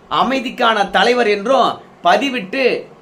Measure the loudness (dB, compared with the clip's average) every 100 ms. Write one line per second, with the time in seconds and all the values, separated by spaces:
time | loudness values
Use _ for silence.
0 | -6 -2 0 -2 -4 -2 0 0 0 2
1 | 2 2 2 0 0 2 2 -2 -12 -4
2 | 0 2 0 -4 -6 -2 0 -2 -6 -14